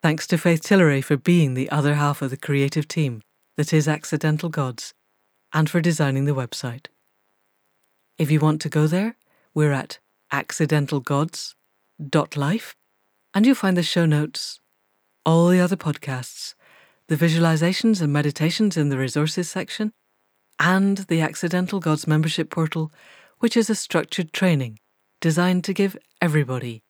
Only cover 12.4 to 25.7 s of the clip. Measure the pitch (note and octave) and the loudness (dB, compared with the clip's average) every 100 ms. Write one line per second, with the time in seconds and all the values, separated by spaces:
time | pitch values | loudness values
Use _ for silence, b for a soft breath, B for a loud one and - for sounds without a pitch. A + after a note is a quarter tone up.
12.4 | C#3+ G#3+ - - _ _ _ _ _ - | -2 -2 -6 -20 _ _ _ _ _ 2
13.4 | A3+ C4+ G3 F3+ E3 - E3 D3 D3+ - | 4 4 2 0 0 2 4 2 0 -6
14.4 | - - _ _ _ _ _ _ - E3 | -12 -14 _ _ _ _ _ _ 2 4
15.4 | F3 F3+ F3+ F#3 - D3 - C3 B2 - | 6 4 2 0 -4 -6 -6 -8 -10 -14
16.4 | - - b b b b _ D#3 E3+ E3 | -18 -18 b b b b _ 0 2 4
17.4 | E3 D#3+ E3+ F#3 A3+ G#3 D#3 D3 D3 C#3+ | 2 2 0 0 0 2 0 0 0 0
18.4 | D#3 - G#3+ F3 C#3+ C3+ C3 D3 D#3 F3 | -2 2 0 2 0 0 -2 0 -2 -2
19.4 | F3 - - - G#3+ - _ _ _ _ | -6 -6 -8 -6 -6 -8 _ _ _ _
20.4 | _ _ D#3+ F#3 G3 G3 F#3+ E3 D#3 D#3+ | _ _ 2 4 2 0 0 0 0 -2
21.4 | F3 F3+ F3+ G3+ E3 D3+ - D3+ D#3 - | -2 -2 -2 -2 0 0 2 2 2 -2
22.4 | D#3+ - D#3+ E3 D#3 B B B B B | -4 -2 -4 -2 -6 B B B B B
23.4 | A#3 A#3 A3 A3 - E3+ - - E3 - | 0 2 0 -2 -2 -4 -4 -6 -6 0
24.4 | F#3+ D3+ B2 G#2+ _ _ _ _ E3 D#3+ | 2 2 -2 -10 _ _ _ _ 0 2
25.4 | F3+ F3+ F3 | 2 2 -2